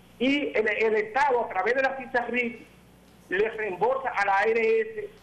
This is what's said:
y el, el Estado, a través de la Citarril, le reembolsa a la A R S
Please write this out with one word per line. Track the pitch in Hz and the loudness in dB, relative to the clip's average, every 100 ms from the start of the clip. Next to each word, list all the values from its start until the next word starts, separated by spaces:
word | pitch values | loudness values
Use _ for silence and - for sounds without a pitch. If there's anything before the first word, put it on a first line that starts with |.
| - - | -18 -2
y | 254 285 277 - | 0 0 -2 0
el, | 220 | 0
el | 208 220 214 | 2 2 0
Estado, | 214 262 285 240 | 0 0 2 2
a | 214 | 0
través | 185 196 | -2 0
de | 262 | 2
la | 262 262 | 0 -2
Citarril, | 240 247 240 240 240 - - - - - - - - | -4 -4 -2 -2 -2 -6 -18 -20 -20 -20 -20 -20 -6
le | 180 220 | -2 0
reembolsa | 220 214 175 214 262 254 | -2 -6 0 0 0 -2
a | 190 | -2
la | 202 196 | 2 2
A | |
R | 214 226 220 226 | 4 2 4 2
S | 220 208 202 - | 0 -6 -12 -14